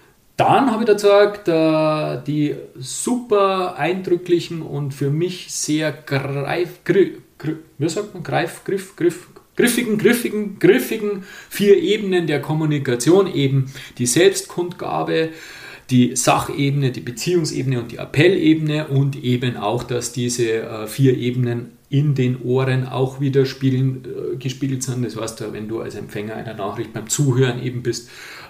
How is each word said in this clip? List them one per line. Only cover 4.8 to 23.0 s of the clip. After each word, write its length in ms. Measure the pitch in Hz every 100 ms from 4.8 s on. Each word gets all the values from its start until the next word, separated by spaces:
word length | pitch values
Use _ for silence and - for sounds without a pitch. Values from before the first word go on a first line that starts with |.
| 143
für 160 | - 139
mich 380 | 151 180 185 -
sehr 440 | - - 151 156
greif-, 880 | 139 - 139 135 139 139 170 170 -
gri-, 340 | - 190 170 - - _
gri-, 180 | 147 156 - -
wie 120 | 156
sagt 240 | 214 208
man? 80 | 180
Greif-, 440 | 135 131 170 - -
griff-, 320 | 190 - -
griff-, 320 | 170 175 - - _ -
griffigen, 420 | 240 240 233 208
griffigen, 600 | 190 240 - 214 196 -
griffigen 640 | 170 247 - 220 208 190 - - -
vier 280 | - 202 190
Ebenen 500 | 170 214 196 180 160
der 140 | 143
Kommunikation, 920 | 135 156 156 147 131 120 156 190 190
eben 380 | - 135 135 131 - - -
die 80 | 123
Selbstkundgabe, 1200 | 160 190 190 - - 175 - - 156 160 165 160 160 - - - - -
die 280 | 127 123 131
Sachebene, 760 | - - - - 139 143 135
die 80 | -
Beziehungsebene 800 | 123 120 170 180 151 143 135 120
und 140 | 110
die 60 | -
Appellebene 880 | - 131 180 190 151 160 156 151 151
und 280 | 135 139 -
eben 320 | 123 120 123 107
auch, 280 | 104 120
dass 280 | - 120 -
diese, 400 | 127 120 120 113
äh, 360 | 113 113 113 107
vier 300 | - 131 120
Ebenen 540 | 120 123 120 120 120 - _
in 260 | 139 147
den 280 | 131 127 127
Ohren 480 | 123 131 131 131 127
auch 320 | 131